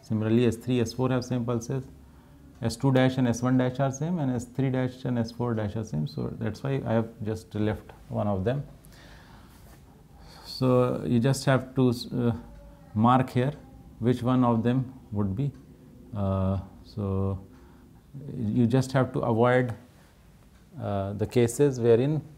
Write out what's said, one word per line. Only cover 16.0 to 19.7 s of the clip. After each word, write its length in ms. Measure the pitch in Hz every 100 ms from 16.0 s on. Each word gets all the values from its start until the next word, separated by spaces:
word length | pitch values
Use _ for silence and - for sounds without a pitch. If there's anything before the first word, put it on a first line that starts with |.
| - 104
Uh, 420 | 98 95 95 95 92 -
so, 540 | - - 101 95 98 95 - - - - - - - 139 135
you 320 | 110 110 120 117
just 260 | 131 127
have 200 | 139 127
to 80 | 139
avoid, 540 | 117 110 120 127 123